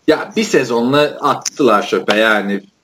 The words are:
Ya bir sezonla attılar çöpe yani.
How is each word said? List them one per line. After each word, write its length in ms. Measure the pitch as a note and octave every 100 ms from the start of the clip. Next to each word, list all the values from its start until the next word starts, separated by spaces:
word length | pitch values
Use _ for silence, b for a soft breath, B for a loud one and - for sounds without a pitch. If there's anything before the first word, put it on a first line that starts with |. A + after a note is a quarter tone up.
| -
Ya 240 | D3+ - G#3
bir 80 |
sezonla 580 | G#3+ D#3+ B2 A#2 A#2+ C#3+
attılar 840 | D3 - C#3+ B2 - - C3 G#2 G2
çöpe 300 | G2 - G#2
yani. 440 | A2 G#2+ G2+ G2+ - _